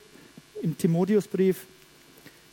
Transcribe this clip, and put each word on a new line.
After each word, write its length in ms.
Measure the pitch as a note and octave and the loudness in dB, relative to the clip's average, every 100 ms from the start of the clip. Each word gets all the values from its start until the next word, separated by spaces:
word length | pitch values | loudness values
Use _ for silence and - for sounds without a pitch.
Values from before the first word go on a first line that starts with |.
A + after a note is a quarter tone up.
| - - - - - - | -20 -20 -20 -20 -20 -6
im 160 | E3+ - | -6 -2
Timotheusbrief, 760 | F3+ E3 F#3 G#3 - F#3 F#3+ F3+ - - - - - - - - - | 0 0 2 2 0 0 0 0 -6 -20 -20 -20 -20 -20 -20 -20 -20